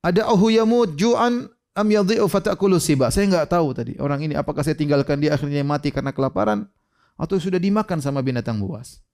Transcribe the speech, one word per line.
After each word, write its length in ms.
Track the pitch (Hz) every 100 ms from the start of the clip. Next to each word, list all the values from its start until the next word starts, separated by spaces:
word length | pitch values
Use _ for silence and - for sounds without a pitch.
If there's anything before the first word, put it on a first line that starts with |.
"Ada 280 | 175 180 -
ahu 200 | 196 220
yamut 400 | 220 220 240 233
ju'an 560 | 147 220 233 240 240 254 _ _
am 140 | - 214
yadhi'u 400 | 214 190 190 196
fatakulu 480 | 196 196 190 196 180
siba?" 320 | - 143 139
Saya 160 | 196 202
enggak 240 | 180 147
tahu 240 | 175 156
tadi 180 | 127 117 -
orang 240 | 139 139 156
ini, 80 | 147
apakah 240 | 147 147
saya 160 | 143 151
tinggalkan 400 | 147 143 139 143
dia 160 | 147
akhirnya 320 | 147 143 143 143
mati 240 | 147 147
karena 240 | 139 135
kelaparan 560 | 135 135 175 214 202 208 _ _ _ _ _
atau 180 | 165 190
sudah 220 | 170 185
dimakan 400 | 190 208 208 170
sama 240 | 139 139
binatang 400 | 127 123 117 110
buas. 400 | 98 107 120 - _